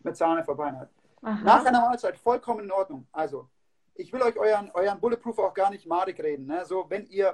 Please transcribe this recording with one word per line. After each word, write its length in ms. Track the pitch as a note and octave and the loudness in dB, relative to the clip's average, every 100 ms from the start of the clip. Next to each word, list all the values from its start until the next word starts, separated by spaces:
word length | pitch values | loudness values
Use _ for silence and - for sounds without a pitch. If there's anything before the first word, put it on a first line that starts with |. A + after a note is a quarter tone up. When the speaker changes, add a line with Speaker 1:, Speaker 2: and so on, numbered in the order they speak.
Speaker 1:
mit 120 | E3 E3 | -10 -2
Sahne 280 | E3 E3 | 0 0
verbeinert.“ 460 | D#3+ C#3 D3 C3 - _ _ _ | -2 -4 -6 -8 -16 _ _ _
Speaker 2:
Aha. 200 | A3+ G#3+ | -6 0
Speaker 1:
Nach 220 | G#3+ C4 B3+ | 6 6 6
einer 160 | B3 | 4
Mahlzeit 360 | A#3 A#3+ F#3+ - | 2 0 -4 -2
vollkommen 480 | A#3+ A#3+ A#3+ G#3+ G3+ | -2 0 -2 -6 -2
in 60 | |
Ordnung. 360 | F#3+ F#3+ C#3 B2 | -4 -4 -8 -12
Also, 380 | D3+ D3+ C3 B2 _ _ _ _ - | -6 -6 -8 -14 _ _ _ _ -18
ich 180 | D#3+ | -8
will 80 | B3+ | 0
euch 160 | A#3+ A3+ | 0 2
euren, 320 | G#3+ G#3 G3 F3+ | 2 2 0 -2
euren 240 | G3+ G3 | 0 0
Bulletproof 400 | A#3 A#3 A#3 A3 | -2 -2 -4 2
auch 160 | F#3+ G3 | 2 4
gar 160 | G3 | 0
nicht 160 | G3+ E3 | 0 -2
madig 320 | E3+ F#3+ F3+ | 0 0 -2
reden. 260 | D#3 C#3+ C3+ | -4 -4 -6
Ne? 180 | E3+ | -6
So, 220 | F3 F#3 E3 | -4 -6 -4
wenn 180 | G3+ - | -8 -6
ihr 260 | G3 F#3+ | 0 0